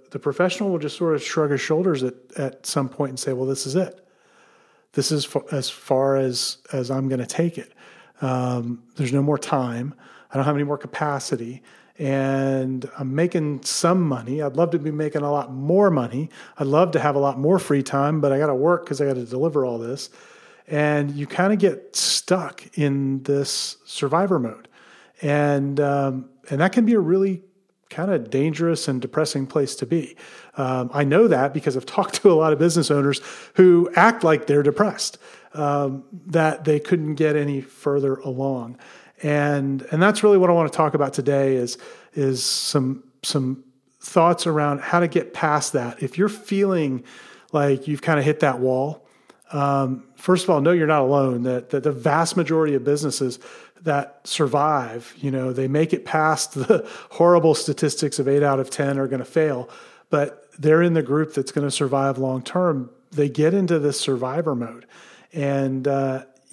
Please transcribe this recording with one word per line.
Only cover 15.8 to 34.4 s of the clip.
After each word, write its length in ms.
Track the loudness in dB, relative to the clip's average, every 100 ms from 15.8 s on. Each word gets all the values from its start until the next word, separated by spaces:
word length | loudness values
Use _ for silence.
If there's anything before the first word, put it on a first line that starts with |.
| 4
money. 400 | 4 0 -4 -8 -10 -20 -6
I'd 120 | 0
love 240 | 4 4
to 80 | 2
have 160 | 0 2
a 20 |
lot 180 | 0 0
more 220 | 2 2
free 240 | 2 0
time, 380 | 0 0 0 2
but 100 | 2
I 80 | 2
gotta 160 | 0
work 320 | 2 2 0 -2
'cause 140 | -4
I 60 | -2
gotta 180 | -2
deliver 420 | -4 -4 -2 0 -2
all 120 | -4
this." 300 | -8 -10 -12 -18 -20 -20 -20 -20 -6
And 420 | -2 0 0 -2
you 160 | -4 -6
kinda 300 | 0 0 4
get 400 | 2 0 -6 -4
stuck 640 | -2 -2 0 -2 -2 -12 -10 -2
in 460 | 0 0 0 -2
this 520 | -2 -2 -2 -4 -8 -10
survivor 540 | -16 -6 -2 0 2 0
mode. 300 | -2 -8 -18 _ -20 -20 -20 _
And, 600 | -2 0 2 0 0 0
um, 500 | 0 0 0 -4 -10 _ -8
and 120 | 0
that 120 | 2
can 140 | 4 4
be 80 |
a 60 | 4
really 420 | 2 2 2 -2 -8 _ _ _ _
kinda 300 | -6 -2 -2
dangerous 640 | -2 0 0 0 0 0 -2
and 140 | -4
depressing 440 | -2 -2 -2 -2 -4
place 280 | -2 -2 -4
to 100 | -4
be. 300 | -2 -4 -10 -20 -20 -14 -6
Um, 320 | -4 -2 -2
I 80 | 0
know 220 | 4 6 6
that 260 | 4 0
because 240 | -2 -2 -4
I've 80 | -2
<laughs> 120 | -2
talked 240 | -2 2
to 80 | 4
a 40 |
lot 180 | 6 4
of 80 | 4
business 300 | 2 2 2
owners 300 | 2 2 -2 -8 -18 -2
who 360 | 6 8 8 4 4
act 280 | 4 4
like 220 | 2 2